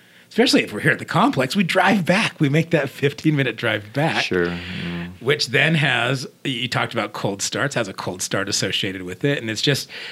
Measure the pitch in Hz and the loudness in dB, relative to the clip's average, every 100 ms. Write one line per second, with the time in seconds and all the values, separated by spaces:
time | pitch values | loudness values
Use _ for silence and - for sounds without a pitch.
0 | - - - - 247 220 117 107 131 120 | -20 -20 -8 2 4 4 2 0 0 0
1 | 117 156 233 143 131 196 175 185 185 202 | 0 2 4 2 0 2 2 4 4 4
2 | 156 185 180 - 143 147 165 160 139 - | 4 2 2 0 2 4 4 2 0 0
3 | 143 - 156 151 127 107 117 107 104 123 | -2 0 0 2 0 0 -2 -2 -2 -2
4 | 156 117 135 90 87 87 87 - 87 87 | 0 0 0 2 0 -2 -6 -8 -6 -6
5 | 87 92 117 147 - 131 147 160 143 123 | -8 -8 -2 0 0 2 2 4 2 2
6 | 120 135 139 - 139 120 123 123 117 113 | 0 -2 -6 -8 -6 -4 -2 -2 -2 -2
7 | 104 - 110 98 - 104 135 135 104 - | -6 -4 -4 -4 -4 -2 -2 -2 -4 -6
8 | - 104 - 107 101 101 101 - 101 92 | -8 -6 -4 -2 -2 -2 -2 -2 -4 -6
9 | 90 92 143 143 117 110 - 135 - - | -8 -2 0 0 -2 -2 0 0 -2 -12
10 | - | -14